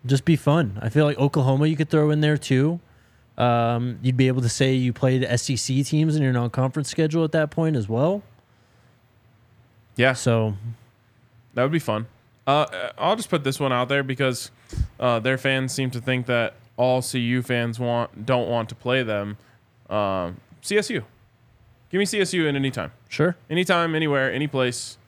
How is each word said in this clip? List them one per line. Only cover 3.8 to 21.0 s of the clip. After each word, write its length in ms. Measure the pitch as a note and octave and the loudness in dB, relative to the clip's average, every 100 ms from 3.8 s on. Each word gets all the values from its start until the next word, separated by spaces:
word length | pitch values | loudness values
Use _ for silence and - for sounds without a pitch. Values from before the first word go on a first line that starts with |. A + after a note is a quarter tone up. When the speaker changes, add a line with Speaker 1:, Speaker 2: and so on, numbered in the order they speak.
| B2 A#2 | -4 -2
Speaker 1:
you'd 160 | B2+ B2+ | -2 2
be 100 | C3 | 2
able 140 | B2+ | 2
to 80 | A#2 | -2
say 240 | - C3+ | 0 2
you 200 | C3 B2+ | 2 0
played 300 | - C3 C3 | 0 0 2
S 260 | B2+ A#2+ - | 0 -2 -2
E 60 | |
C 280 | A#2+ - C3 | -4 0 -2
teams 320 | C3+ D3+ D#3+ | 0 2 2
in 80 | D3+ | 2
your 100 | C3+ | 2
non-conference 560 | B2 A#2+ - C3 D3+ C#3 | 2 0 -2 -2 -2 -4
schedule 340 | - D#3 E3 | 0 0 0
at 80 | D#3+ | 0
that 180 | D#3+ D#3 | 0 -2
point 240 | - D#3+ | 0 0
as 120 | C#3+ G2+ | 0 -2
well. 340 | A2+ D#3 G3+ - _ _ _ _ _ _ _ _ _ _ _ _ _ _ _ _ | 0 0 -2 -8 _ _ _ _ _ _ _ _ _ _ _ _ _ _ _ _
Speaker 2:
Yeah. 180 | - B2+ | 2 2
Speaker 1:
So 420 | B2+ B2+ A#2 A2 G2+ A2+ A2+ _ _ _ _ _ _ _ | 2 2 2 0 -4 -10 -12 _ _ _ _ _ _ _
Speaker 2:
That 100 | A#2+ | -2
would 80 | C3+ | 0
be 80 | D#3+ | 0
fun. 280 | - G#2+ A#2 _ _ _ | -2 -4 -6 _ _ _
Uh, 460 | - C#3+ D3 F#2 - - | 0 2 0 -4 -10 -4
I'll 180 | D#3 | -2
just 140 | A3 - | -2 -2
put 140 | E3+ | -2
this 160 | C3+ C3 | -2 -2
one 140 | C#3 | -2
out 160 | B2 B2 | 0 0
there 140 | C#3 | -2
because, 480 | C3+ B2+ C3 A#2+ - _ - - - - | -2 -2 -2 -2 -10 _ -12 -4 -4 0
uh, 200 | B2 A#2 | 0 2
their 180 | A#2+ C3 | 0 0
fans 360 | C3+ C3+ C3 | 0 0 -2
seem 160 | - C3 | -2 -4
to 80 | B2 | -4
think 260 | A#2+ B2+ B2 | -2 -2 0
that 260 | A#2+ A2+ - - - | 0 0 -6 -16 -2
all 240 | B2+ B2+ | 2 2
C 180 | - C3 | -2 -2
U 220 | A#2+ B2 | 0 -2
fans 380 | A#2+ B2 A#2 A2+ | 0 -2 -2 -4
want, 460 | B2 A#2 A#2 - | -2 -2 -4 -8
don't 240 | A2+ B2 G2+ | -2 0 0
want 200 | A#2 A2+ | -2 -4
to 60 | |
play 280 | - B2 C3 | -8 -2 -2
them. 340 | A#2 G#2 G#2 G#2 _ _ _ _ - | 0 -4 -4 -10 _ _ _ _ -6
Um, 480 | G#2+ G2+ F#2+ F2 F#2 _ - | -2 0 -2 -4 -8 _ -16
C 160 | - G#3 | -2 -2
S 120 | G#3 | -2
U. 140 | F#3+ | -6